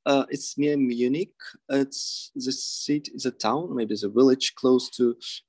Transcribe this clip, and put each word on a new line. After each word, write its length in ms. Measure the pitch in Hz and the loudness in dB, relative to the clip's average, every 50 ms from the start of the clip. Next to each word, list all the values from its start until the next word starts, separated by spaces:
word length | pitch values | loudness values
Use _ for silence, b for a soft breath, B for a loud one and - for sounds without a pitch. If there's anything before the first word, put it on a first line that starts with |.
| - | -2
uh, 200 | 143 139 139 135 - | 2 2 2 2 0
it's 280 | 147 139 - - - - | -4 -8 -8 -6 -4 0
near 200 | 143 147 147 143 | 0 2 2 2
Munich. 560 | 135 123 120 117 123 123 135 160 196 - _ - - - - - _ - | 2 0 0 0 0 0 0 0 -4 -6 _ -16 -20 -20 -20 -18 _ -2
It's 640 | 135 139 139 139 - - - - - - - - - | 0 0 0 0 -4 -8 -8 -8 -8 -10 -12 -12 -12
the 160 | 139 123 131 | -8 -6 -4
city, 600 | 131 - - - - - - - 147 151 147 - - | -4 -4 -6 -8 -8 -6 -4 -2 -2 -2 -4 -6 -10
the 160 | 135 131 127 | -6 -6 -6
town, 440 | 123 - - 107 120 147 175 175 139 | -4 -2 -2 0 0 0 -2 -4 -4
maybe 200 | 123 113 104 110 | -4 -4 -2 -4
the 140 | 101 104 98 | -4 -4 0
village 460 | 107 120 135 135 131 131 - - - | 4 6 6 6 6 4 0 -4 -4
close 340 | - - 127 127 123 123 - | 0 2 4 4 4 2 0
to 240 | - - 123 120 117 - B B B B B | -2 2 2 2 2 0 B B B B B